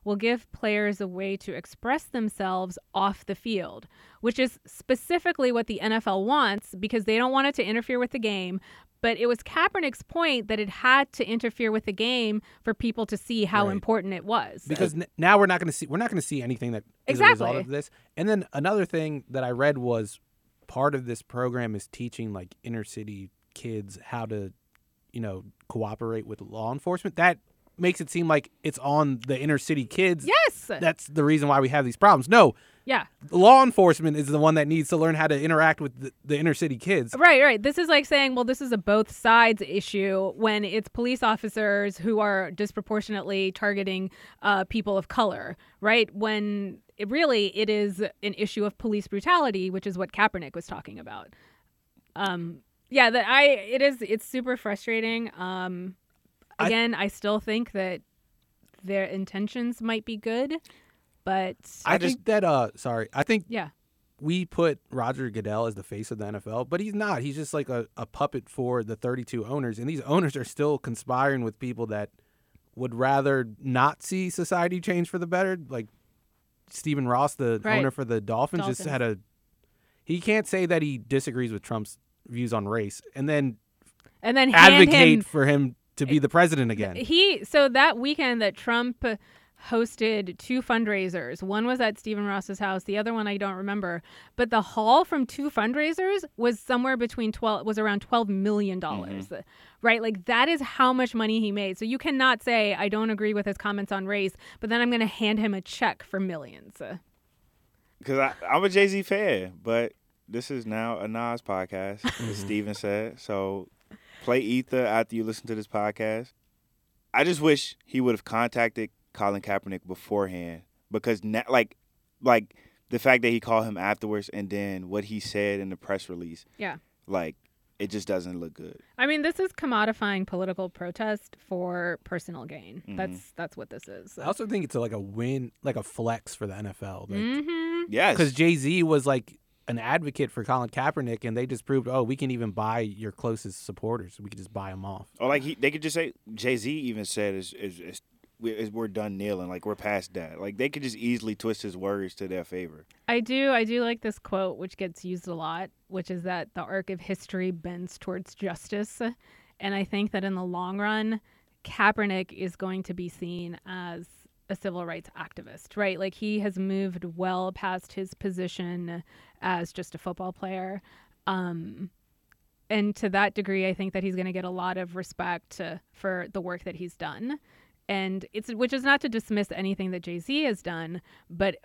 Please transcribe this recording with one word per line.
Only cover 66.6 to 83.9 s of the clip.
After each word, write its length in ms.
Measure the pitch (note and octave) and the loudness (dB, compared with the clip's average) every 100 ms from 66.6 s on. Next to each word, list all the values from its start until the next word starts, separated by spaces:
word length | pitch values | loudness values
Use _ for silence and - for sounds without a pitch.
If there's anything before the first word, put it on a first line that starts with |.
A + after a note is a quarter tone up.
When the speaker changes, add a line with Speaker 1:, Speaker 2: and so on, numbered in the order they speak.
| B2+ | -4
Speaker 2:
but 140 | F3 | -4
he's 120 | G#3+ | -4
not. 280 | G#3 G#3+ D3 | -2 -2 -2
He's 140 | C#3 C#3 | -4 -6
just, 180 | D3 | -6
like, 160 | D#3 C3 | -4 -2
a, 180 | A#2+ A2 - | -4 -6 -10
a 100 | A2+ | -10
puppet 440 | - C#3+ C3 - | -4 -2 -4 -8
for 340 | - B2 B2 | -6 -2 -2
the 120 | A2 A2 | -4 -4
thirty-two 500 | B2 B2+ A#2 A#2+ G#2+ | -4 -4 -4 -8 -4
owners, 340 | C#3+ B2 A2 | -4 -4 -4
and 100 | B2+ | -6
these 120 | D#3 | -4
owners 340 | C3 E3 D#3+ C#3 | 2 2 2 -2
are 80 | |
still 340 | A#2+ - D3 C#3+ | -6 -2 0 0
conspiring 640 | - A2+ - B2+ C#3 C3+ | -4 -8 -2 2 2 2
with 140 | A2+ - | -2 -6
people 260 | B2+ A#2 A2+ | -8 -6 -4
that 220 | G#2 G#2 _ _ _ _ _ _ - | -4 -6 _ _ _ _ _ _ -8
would 180 | B2+ A#2 | -6 0
rather 520 | C3 C3+ C3+ C3+ A#2 G#2 | 2 4 4 2 0 -6
not 420 | C3+ B2+ C#3 - | -2 4 4 2
see 260 | - F#3+ F#3 | -6 -4 -4
society 520 | - E3+ F3+ F3 F3+ | -4 -2 0 0 0
change 280 | E3+ F3 E3+ | -2 0 0
for 80 | F3+ | -2
the 80 | E3+ | -2
better. 300 | F3+ F#3+ F#3 B2+ | 0 0 -2 -6
Like, 180 | B2+ G#2+ _ _ _ _ _ _ _ _ | -8 -10 _ _ _ _ _ _ _ _
Stephen 380 | - D#3+ C#3+ B2 | -8 -2 0 2
Ross, 280 | B2 C#3+ - | 4 2 2
the 240 | B2+ A2 | 0 0
Speaker 1:
Right. 160 | G#2+ B2+ | 2 2
Speaker 2:
owner 120 | C3+ | 2
for 120 | C3+ A#2+ | -2 -2
the 140 | A2+ | -2
Dolphins, 440 | G2+ A2+ C#3+ F3 G3 | 0 0 0 0 -2
just 180 | - F3 | -4 -4
Speaker 1:
Dolphins. 60 | |
Speaker 2:
had 100 | C3+ | -2
a, 160 | A#2 G2 - _ _ _ _ _ _ _ | -2 -2 -8 _ _ _ _ _ _ _
he 160 | - E3+ | -6 -4
can't 260 | F#3+ G#3+ G#3 | 2 0 2
say 180 | F#3+ F3 | 0 2
that 160 | E3 | 2
he 160 | D3+ C3 | 0 -4
disagrees 540 | A2 C3+ C#3 B2 B2 | 0 0 0 -2 -2
with 100 | G#2 | -4
Trump's 360 | - A2+ G#2 - _ _ - | -6 -6 -6 -12 _ _ -12
views 260 | A#2+ A#2+ | -6 -2
on 140 | A2+ G2+ | -2 0
race 340 | A2+ G2+ - - C3+ | -2 -2 -8 -14 -6
and 120 | C#3 | 0
then 300 | D3 C3+ A2 _ _ _ | 2 0 -4 _ _ _